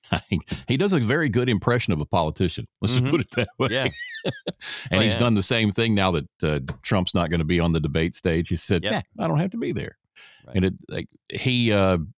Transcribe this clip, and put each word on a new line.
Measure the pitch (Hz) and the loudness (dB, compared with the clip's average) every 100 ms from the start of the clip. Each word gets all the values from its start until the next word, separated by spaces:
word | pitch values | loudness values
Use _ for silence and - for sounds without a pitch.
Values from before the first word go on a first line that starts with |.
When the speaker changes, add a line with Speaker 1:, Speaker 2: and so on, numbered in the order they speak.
| - | -6
Speaker 1:
<laughs> | 80 - 82 - - - | -6 -2 -4 -4 -8 -4
he | 131 | -2
does | 202 | 0
a | 180 | 0
very | 110 147 151 | 0 0 0
good | 113 127 | 0 2
impression | 104 - 120 - | 0 2 0 0
of | 78 | -2
a | 73 | 0
politician. | 92 78 - 90 - 113 _ | 0 0 0 -2 -2 -10 _
Let's | 101 | 0
Speaker 2:
Mm-hmm. | 127 127 | 2 2
Speaker 1:
just | |
put | 156 | 0
it | - | 0
that | - 113 - | -4 -4 -2
way. | 131 | -2
Speaker 2:
Yeah. | 127 127 | 0 -2
Speaker 1:
<laughs> | - - - - - - - - - - | -6 -12 -8 -8 -8 -10 -12 -12 -12 -2
And | 95 | 2
Speaker 2:
Oh, | |
Speaker 1:
he's | 110 | 2
Speaker 2:
yeah. | 113 | 2
Speaker 1:
done | 120 | 4
the | 107 | 2
same | 95 117 107 | 2 2 2
thing | 98 113 104 | 2 2 2
now | 95 | 2
that, | 85 71 _ | 2 -2 _
uh, | 82 76 65 - | -2 0 -4 -8
Trump's | - 98 92 - | -2 0 0 0
not | 85 | 0
gonna | 85 | 0
be | 78 87 | 0 2
on | 82 | 2
the | 80 | 2
debate | 76 76 82 | 0 0 0
stage. | - 90 82 85 | -2 0 0 0
He | 85 | -4
said, | - 101 | 0 0
Speaker 2:
Yep. | - | 0
Speaker 1:
"Yeah, | 208 - - | -4 -4 -6
I | 180 | -2
don't | 156 | 0
have | 185 | 0
to | 233 | -4
be | - | -4
there." | - - - _ - - - - | -4 -8 -12 _ -20 -20 -20 -6
Speaker 2:
Right. | - | 0
Speaker 1:
And | 95 | 0
it, | - - | -2 -8
like, | - - _ - | -10 -10 _ -12
he, | - 131 123 117 | -6 -2 0 2
uh, | 104 95 90 76 | 4 4 2 0